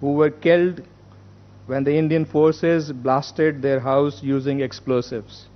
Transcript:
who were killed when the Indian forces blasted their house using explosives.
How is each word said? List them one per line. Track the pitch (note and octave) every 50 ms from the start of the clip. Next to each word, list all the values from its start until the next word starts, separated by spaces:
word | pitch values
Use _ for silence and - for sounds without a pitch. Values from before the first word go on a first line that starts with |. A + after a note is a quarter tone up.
who | C#3 C#3+ C#3+
were | D3 D3+ D3+
killed | D3 - - E3+ E3+ F3 F3 F#3 F3+ - - - - - - - - - - - - - - - - - -
when | - C3 C#3 C#3
the | C#3+ D3
Indian | D#3 D#3+ D#3 D#3+ D#3+ D#3
forces | D3+ - D3+ D#3 D#3+ D#3 - - E3 E3+ E3 D3+ C#3+
blasted | C#3+ B2+ A#2+ C3 C3 C#3 C#3+ - - - D#3 D#3 D3 C#3
their | B2+ C#3 C3+ C3
house | A#2+ C3+ C3+ C#3 C#3+ D3 C#3+ -
using | D3 C3+ C3+ C#3 C3 C#3+ C#3 C#3
explosives. | C3+ B2 - - - - B2+ B2 A#2+ - B2+ A2+ G2+ G2+ - - - - -